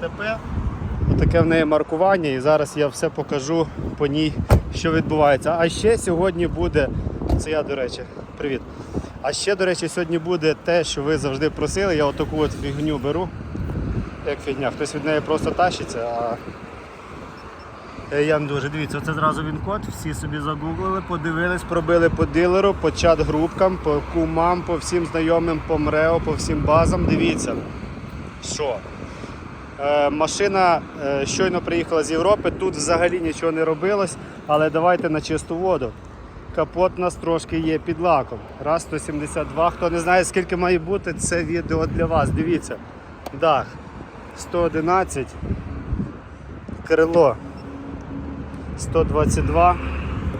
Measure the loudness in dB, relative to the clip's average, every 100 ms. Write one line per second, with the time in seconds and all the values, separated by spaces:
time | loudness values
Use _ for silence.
0 | -8 -6 -6 -6 -6 -6 -4 -4 -6 -2
1 | 2 4 6 6 6 4 4 2 2 2
2 | 4 4 2 2 4 4 2 0 0 0
3 | -2 -2 -2 -2 0 0 0 -4 -6 0
4 | 0 2 0 0 4 4 4 -2 0 2
5 | 2 4 6 6 2 2 2 2 2 2
6 | 2 2 2 2 -2 0 0 2 2 0
7 | -4 -4 0 0 0 -2 -2 -2 -4 -6
8 | -12 -14 -14 -8 -4 -4 -6 -14 -8 -8
9 | -8 -6 -4 -2 0 2 2 2 -2 -2
10 | 0 0 0 2 2 2 2 2 2 0
11 | 0 0 0 0 0 0 -2 0 2 2
12 | 2 0 -2 0 0 -2 -6 -2 -2 -2
13 | -2 -2 -4 -8 -8 -6 -6 -4 -4 -4
14 | -6 -6 -6 -4 -4 -2 -2 -2 -4 -4
15 | 0 0 0 0 0 2 2 0 -6 -6
16 | -4 -2 -2 -4 -8 -14 -14 -16 -16 -18
17 | -16 -16 -16 -16 -16 -16 -16 -16 -16 -14
18 | -4 0 2 2 0 -2 -2 -4 -4 -4
19 | -4 0 0 0 -2 -4 -4 -4 -6 -8
20 | -6 -6 -6 -4 -4 -4 -4 -4 -2 -2
21 | -4 -4 -2 0 0 -2 -2 0 4 6
22 | 6 4 2 4 4 4 4 2 0 4
23 | 4 4 4 2 0 2 2 2 0 0
24 | 0 0 0 2 2 2 0 -2 0 0
25 | 0 0 2 4 2 -2 0 0 2 4
26 | 4 2 0 -2 -2 0 4 6 6 4
27 | 2 4 2 0 -2 -4 -8 -10 -12 -12
28 | -12 -12 -12 -10 -8 -4 -2 -4 -8 -12
29 | -12 -12 -12 -12 -14 -14 -14 -4 2 4
30 | 4 2 0 2 2 4 6 4 0 -6
31 | -2 0 0 2 2 0 0 -2 2 0
32 | 2 2 4 4 2 -2 -2 0 2 4
33 | 4 2 -2 -2 0 2 0 0 2 2
34 | 0 -4 -14 -8 2 4 4 4 4 4
35 | 2 -2 -2 -4 -2 -2 2 2 -2 -8
36 | -16 -16 -16 -16 -4 -2 0 2 2 2
37 | -2 -2 0 -2 0 -2 0 0 -2 0
38 | 2 2 0 -8 -12 -6 -2 -2 -2 -6
39 | -6 -6 -4 -4 -4 0 0 2 -2 0
40 | 4 4 4 0 0 0 2 2 0 -4
41 | -4 -4 -2 -2 0 -2 -2 0 0 0
42 | 2 2 2 0 0 -2 -2 -10 -12 -18
43 | -18 -16 -14 0 4 4 0 -10 -16 -16
44 | -16 -16 -16 -14 -4 0 2 2 2 2
45 | 2 -4 -6 -6 -6 -6 -6 -10 -6 -4
46 | -4 -10 -16 -18 -16 -16 -12 -10 2 4
47 | 6 8 6 4 -4 -12 -12 -12 -10 -12
48 | -10 -10 -8 -10 -10 -10 -10 -8 0 2
49 | 2 2 2 2 2 6 6 4 -2 -6
50 | -4 -4 -4